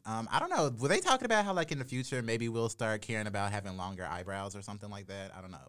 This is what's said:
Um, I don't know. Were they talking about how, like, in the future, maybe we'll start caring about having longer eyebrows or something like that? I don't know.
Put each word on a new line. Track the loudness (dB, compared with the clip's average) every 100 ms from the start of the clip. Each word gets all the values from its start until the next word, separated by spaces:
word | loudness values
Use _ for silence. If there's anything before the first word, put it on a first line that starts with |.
| -4
Um, | -4 2
I | 2
don't | 2
know. | 2 2 2
Were | 4
they | 4
talking | 6 4 6
about | 4 4
how, |
like, | 2 0
in | -2
the | -2
future, | -2 -2 -2
maybe | 2 2 2
we'll | 2 0
start | 0 0 0
caring | 0 -2 0
about | 0 0
having | 0 -4 -4
longer | -4 -4 -4
eyebrows | -4 -4 -4 -4 -8
or |
something | -10 -10 -10
like | -10 -8
that? | -8 -8 -10
I |
don't | -12
know. | -6